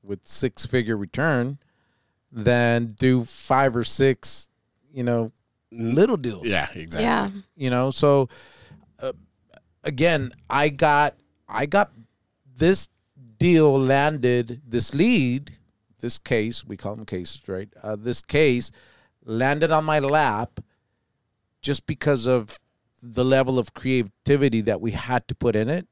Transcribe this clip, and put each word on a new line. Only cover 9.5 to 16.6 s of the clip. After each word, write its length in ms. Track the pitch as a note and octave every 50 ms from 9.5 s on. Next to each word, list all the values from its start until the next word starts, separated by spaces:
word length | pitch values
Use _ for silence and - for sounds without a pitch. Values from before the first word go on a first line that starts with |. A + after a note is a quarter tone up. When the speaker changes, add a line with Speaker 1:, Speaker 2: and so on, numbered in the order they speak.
| _ - _ _ _ _ -
Speaker 1:
again, 480 | D3+ D3 B2 D3+ E3+ E3 D3 G#2 - - _ _ _
I 220 | - C#3 D3 D3+
got, 440 | C#3+ C3+ E3 D3+ D3 C#3+ D3 C#3+ - _ _ _ _ _ _
I 200 | _ G2+ A2 C3+
got 260 | D3 C#3+ G3+ G#3 - _ A#2 A2+ _ _ _ _ _ _ _ _ C3+ B2+
this 320 | B2 D#3 E3+ G3 F#3+ - - _ _ _ _ _ - C3 A#2+ G#2+ _
deal 400 | E3 F3 F3 D#3+ D#3 D3 C3+ C3+
landed, 840 | C3+ C3 C3+ C#3 C#3+ D3+ D#3 C#3+ A#2+ B2 B2 B2 A#2+ A2+ A#2+ C3 _
this 280 | B2 A2+ A#2+ A2+ - -
lead, 580 | C#3 F3+ A#3 B3 G3 C3+ B2 A#2+ C3+ C#3+ - - _ _ _ _ _ _ _ _ _
this 180 | - A#2+ - -
case, 460 | _ - C3 A2+ G#2+ A2+ A#2 -